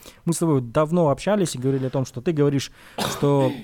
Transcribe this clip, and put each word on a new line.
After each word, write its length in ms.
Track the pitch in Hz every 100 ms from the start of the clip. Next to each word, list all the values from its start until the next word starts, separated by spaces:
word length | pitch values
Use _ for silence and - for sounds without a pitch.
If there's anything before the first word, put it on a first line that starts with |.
| - -
Мы 100 | 170
с 40 | 160
тобой 240 | 165 139
давно 480 | 120 151 156 180 151
общались 460 | 135 190 202 170 131
и 40 |
говорили 280 | 131 135 131
о 20 |
том, 160 | 139 127
что 160 | 123
ты 100 | 175
говоришь, 400 | 151 143 139 - - - -
что 520 | - - 143 143 131 139